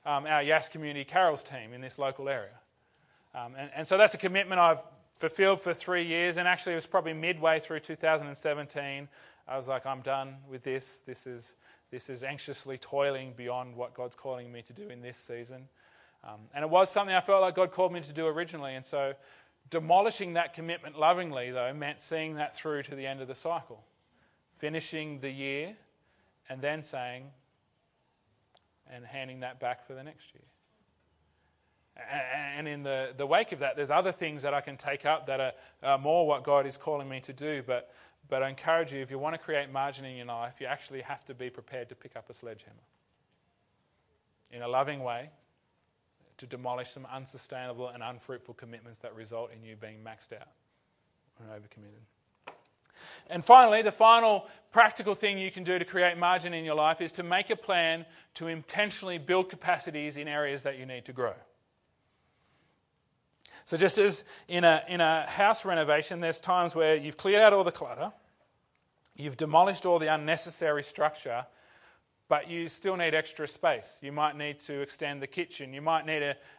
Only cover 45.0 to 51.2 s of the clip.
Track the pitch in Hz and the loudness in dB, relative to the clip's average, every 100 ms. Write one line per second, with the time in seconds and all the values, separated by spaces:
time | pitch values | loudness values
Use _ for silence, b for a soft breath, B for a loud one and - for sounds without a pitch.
45 | 123 120 151 - _ _ _ _ _ _ | -6 -8 -10 -20 _ _ _ _ _ _
46 | _ _ _ - 123 123 123 123 123 139 | _ _ _ -20 -16 -10 -6 -6 -8 -14
47 | 131 131 131 135 - 131 127 120 123 120 | -16 -16 -16 -20 -14 -12 -10 -10 -12 -10
48 | 117 123 - 123 123 117 117 117 117 113 | -12 -12 -14 -14 -16 -20 -18 -20 -20 -18
49 | 117 110 110 117 117 113 113 107 107 107 | -16 -16 -12 -10 -10 -12 -20 -18 -18 -18
50 | 113 110 - 110 - _ _ _ _ _ | -18 -20 -20 -20 -20 _ _ _ _ _
51 | _ _ | _ _